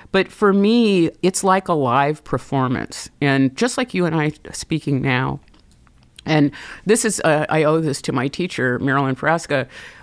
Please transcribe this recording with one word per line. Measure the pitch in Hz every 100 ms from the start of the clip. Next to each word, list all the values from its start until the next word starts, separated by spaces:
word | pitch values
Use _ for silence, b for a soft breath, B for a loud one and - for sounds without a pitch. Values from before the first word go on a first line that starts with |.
| B
But | 190 185
for | - 208
me, | 196 202 240 226 190 165 -
it's | 180 -
like | 196 190 190
a |
live | 160 131 127 143 156
performance. | - 131 - 139 127 107 - - - -
And | 143 135 135 131
just | 247 -
like | 247
you | 185 175
and | 160
I | 147 156 -
speaking | - - 160 - 135
now, | 139 127 135 139 _ _ _ _ _ _ _ -
and | - 156 143 - B B 185
this | 233
is, | 220 -
uh, | 160 151 151
I | 156
owe | 151 160
this | 156 131
to | -
my | 127 135
teacher, | - 180 - 127 123
Marilyn | 131 135 135 131
Frasca, | 143 165 - 143 123 B B B